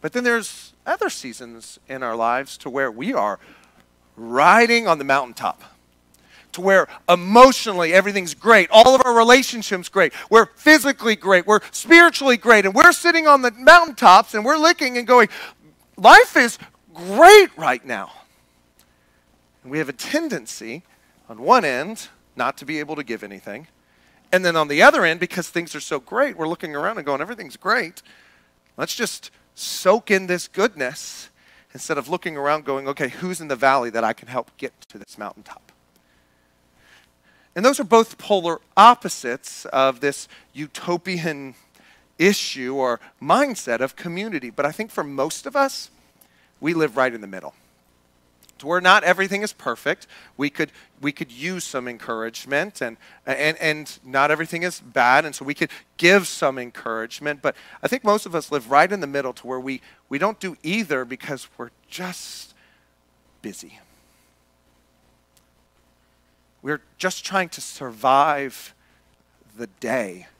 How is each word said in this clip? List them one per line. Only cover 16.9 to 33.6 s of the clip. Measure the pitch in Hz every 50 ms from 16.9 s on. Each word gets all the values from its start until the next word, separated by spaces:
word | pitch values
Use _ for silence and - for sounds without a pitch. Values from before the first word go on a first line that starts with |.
| 170
great | 160 170 180 196 220 320 359 415 427 392 - _ -
right | 170 147 127 123 _
now." | 135 123 101 98 87 - - - _ _ _ _ _ _ _ _ _ _ _ _ _ _ _ _ _ _ _ _ _ _ _ _ _ _ _ _
And | 127 135
we | 156
have | 160 131
a | 139
tendency | _ - - - 302 339 311 233 160 117 - - - 107 113 113 160 _ _ _ _ _ _ _ _ _ _
on | 117 107 120
one | 156 240 254 202
end | 151 131 123 147 180 220 - - - _ _ _ _ _
not | - 123 123 139 -
to | -
be | 135 156 151
able | 147 143 156
to | 151 143
give | 113 113 104 104
anything, | 101 101 95 _ - 101 120 156 _ _ _ _ _ _ _ _ _ _ _ _ _
and | - 185 185
then | 175 165
on | 165 156 147
the | 143 147 190
other | 262 311 302 202
end, | 165 160 175
because | 180 175 - - 170 -
things | - 175 170 165 -
are | 151
so | - - 165 143
great, | 131 - - 226 277 294 220
we're | 165 165 156
looking | 170 - - 170 151
around | 143 151 190 226
and | 214 151
going, | 143 143 135
"Everything's | 147 190 240 202 196 143 123
great. | - _ 185 220 247 202 165 175 - _ _ - _ _ _ _ _ _ _ _ _ _ _ _
Let's | - 143 170 -
just | - 240 185 - - - - _ _ _ _ _
soak | - - - - - - 190 196 233 - -
in | 208 190 190
this | 180 180 175 - -
goodness," | _ - 196 240 202 156 139 127 147 - - - - - - - _ _ _ _ _ _ _ _ _
instead | 131 - - 165
of | 143 135 135
looking | 165 180 - 185 156
around | 143 139 143 147 156 147
going, | 135 139 135 139 135
"Okay, | 139 - 151 127
who's | 117 - 175 185 185 170
in | 165 151
the | 139
valley | 120